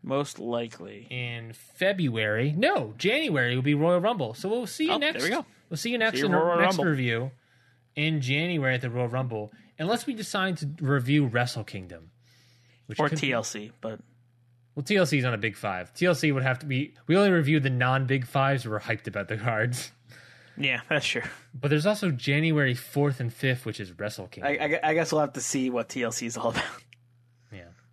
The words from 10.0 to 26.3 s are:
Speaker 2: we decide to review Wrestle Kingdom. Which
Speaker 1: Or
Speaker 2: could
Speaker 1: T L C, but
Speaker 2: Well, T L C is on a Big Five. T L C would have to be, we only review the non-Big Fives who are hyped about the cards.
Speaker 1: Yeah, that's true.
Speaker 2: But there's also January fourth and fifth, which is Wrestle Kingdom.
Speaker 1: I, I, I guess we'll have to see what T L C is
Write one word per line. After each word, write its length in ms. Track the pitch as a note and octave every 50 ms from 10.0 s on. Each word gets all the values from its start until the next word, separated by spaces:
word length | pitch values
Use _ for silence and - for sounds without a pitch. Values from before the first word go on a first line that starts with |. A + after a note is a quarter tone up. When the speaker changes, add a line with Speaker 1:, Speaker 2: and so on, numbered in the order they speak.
| -
Speaker 2:
we 80 | - B3+
decide 440 | G#3+ G#3+ - - G3+ F#3 F#3+ F3+
to 120 | D#3 D3+ C#3+ D3+ -
review 440 | D#3+ C3 C#3+ C#3 B2 B2 C#3+ D3+ C#3+
Wrestle 380 | B2 G#2+ A#2+ B2 A#2+ - A#2 G#2
Kingdom. 480 | - - G2+ F#2 E2+ F2 E2 D#2+ E2+ _ _ _ _ _ _ _ _ _ _ _ _ _ _ _
Which 140 | - A2 -
Speaker 1:
Or 100 | D#3 D3
Speaker 2:
could 80 | D#3+
Speaker 1:
T 160 | D3+ D3 C#3 B2+
L 100 | A#2 A2
C, 280 | - - G#2+ G#2 A2+ - _
but 180 | - A2+ A2 G#2 - _ _ _ _ _ _ _ _ _ _ _ _ _ _
Speaker 2:
Well, 80 | D3 C#3
T 120 | - G3+
L 100 | F#3+ F3+
C 120 | C#3+ D3+
is 80 | C#3 B2
on 80 | B2+ A#2+
a 40 |
Big 180 | G#2 G#2 A2+ G2
Five. 360 | - - G#2 F#2+ F2+ F2+ - _
T 120 | - E3+
L 100 | F3+ E3+
C 160 | - - D#3
would 120 | C#3 C3+ B2+
have 160 | C3+ B2+ B2
to 60 | -
be, 260 | D3 C3+ B2+ C#3+ - - - _
we 100 | - D#3
only 140 | F#3+ G#3 G3+
review 280 | F#3 E3+ D3+ C3+ D#3 D3+
the 100 | C3+ C3+
non-Big 540 | C3 B2 B2 B2+ C3 C3 C3 B2 C3+ C3+ B2+
Fives 360 | - - C#3 C3+ C3+ C#3 C3 B2
who 80 | A#2
are 80 | G#2+ G#2
hyped 280 | - - A2+ G#2+ -
about 200 | A#2+ F#2+ G#2 G2
the 100 | - A2
cards. 540 | G#2+ G#2 A#2+ A#2 G#2+ A2 A#2 B2 A#2+ - - _ _ _ - - - - - - - - - -
Speaker 1:
Yeah, 240 | - C#3+ C3+ B2+ A#2 - -
that's 160 | D#3 D3 -
true. 160 | - - B2 - - - - - _ -
Speaker 2:
But 160 | C3 - C#3+
there's 160 | D3+ D3+ D3+
also 240 | G3+ G#3+ G#3 - F#3
January 640 | C#3+ B2 - C#3 C#3 D3 D#3+ E3 D#3 D3+ C#3+ C3 B2
fourth 460 | B2 - - - C#3+ C#3+ D3 C3 -
and 120 | B2+ A#2+
fifth, 340 | - - - C3+ B2+ B2 -
which 140 | A2+ G#2+ -
is 120 | G#2 F2+ F2
Wrestle 300 | E2 G2+ G#2+ - - F#2+
Kingdom. 300 | F2+ - - - C#3 D3 C#3+
Speaker 1:
I, 60 | D3+
I, 140 | D3 D3+ - - D#3
I 40 | D#3
guess 180 | E3 D#3+ D#3
we'll 100 | D#3+ D3+
have 120 | D3+ C3+ -
to 80 | C3
see 280 | A2+ - - C3+ C3 B2+
what 200 | B2 A#2+ A2+ -
T 140 | - C3 A#2+
L 80 | A2+
C 140 | A2+ - B2
is 100 | A#2